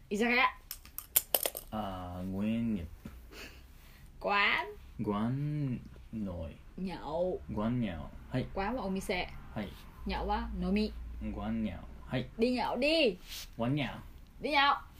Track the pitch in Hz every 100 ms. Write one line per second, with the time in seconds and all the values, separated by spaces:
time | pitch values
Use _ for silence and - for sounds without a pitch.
0 | - 202 233 240 269 - - - - -
1 | - - - - - - - 110 101 92
2 | 90 90 92 95 107 117 117 104 80 -
3 | - - - - - - - - - -
4 | - - 190 202 208 247 381 - - -
5 | - 104 113 135 147 151 139 110 - -
6 | - 113 98 87 78 - - - 185 160
7 | 135 160 180 - - 104 110 123 110 82
8 | - - - 127 127 185 196 254 190 190
9 | - 185 - - - - 98 - - -
10 | - 175 180 214 226 196 180 202 214 -
11 | - - 107 104 104 113 107 87 - -
12 | - 131 127 - 240 247 208 220 277 320
13 | 269 180 - - - - 117 147 117 -
14 | - - - - 247 294 285 - - -